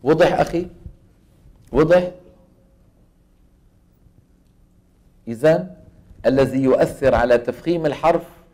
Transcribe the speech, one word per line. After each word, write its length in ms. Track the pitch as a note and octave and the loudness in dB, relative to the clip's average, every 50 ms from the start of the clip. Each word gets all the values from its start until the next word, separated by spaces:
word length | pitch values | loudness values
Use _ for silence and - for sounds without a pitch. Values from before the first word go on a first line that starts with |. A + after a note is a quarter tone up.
وضح 380 | - B2+ D#3+ D#3+ F3 D3+ E3+ - | 0 0 2 2 2 2 2 -2
أخي؟ 260 | D3+ - - E3+ F3+ - - - - - - _ _ _ _ _ _ _ _ _ _ - _ _ _ - | -2 -2 -4 -6 -8 -8 -14 -20 -20 -20 -20 _ _ _ _ _ _ _ _ _ _ -20 _ _ _ -6
وضح؟ 380 | - B2+ D#3+ D#3 F3 F3+ F3+ F3+ - - - - _ _ _ _ _ _ _ _ _ _ _ _ _ _ _ _ _ _ _ _ _ _ _ _ _ _ _ _ _ _ _ _ _ _ _ _ _ _ _ _ _ _ _ _ _ _ _ _ _ _ _ _ _ _ _ _ _ _ _ A2+ | 0 0 2 4 4 2 2 -2 -10 -14 -20 -20 _ _ _ _ _ _ _ _ _ _ _ _ _ _ _ _ _ _ _ _ _ _ _ _ _ _ _ _ _ _ _ _ _ _ _ _ _ _ _ _ _ _ _ _ _ _ _ _ _ _ _ _ _ _ _ _ _ _ _ -14
إذن 420 | A#2 A2 C#3 D#3 D#3+ F3 F#3 F#3 - - - - _ - _ _ - - - | -10 -2 0 0 0 0 -2 -10 -18 -20 -20 -20 _ -20 _ _ -20 -4 -2
الذي 360 | A2+ C3 C3+ C3+ B2 B2+ C3 | -2 2 2 0 0 0 -2
يؤثر 520 | C3+ C3 B2+ - D#3+ - - - C#3 C3 A#2 | 0 0 2 2 0 -2 -2 -2 2 2 2
على 240 | A2+ A#2+ B2 A#2+ A#2+ | 2 4 2 2 0
تفخيم 480 | A#2+ - A#2+ - - E3 F3 E3+ D#3+ | 0 -4 -10 -8 -6 -4 -4 -2 -2
الحرف 400 | D3+ C3 - - D#3+ E3+ D#3+ E3 - - - _ _ | -4 -4 -2 0 0 0 0 -4 -8 -20 -20 _ _